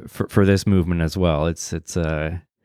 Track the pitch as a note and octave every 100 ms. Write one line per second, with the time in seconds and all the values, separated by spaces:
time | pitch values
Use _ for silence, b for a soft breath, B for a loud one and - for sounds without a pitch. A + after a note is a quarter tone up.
0 | - - - G#2+ G2 G2 G#2+ F#2+ E2+ E2+
1 | D#2+ F#2+ F2 D2+ E2 E2 - E2 - F2+
2 | D#2+ D#2 D#2 F2 - _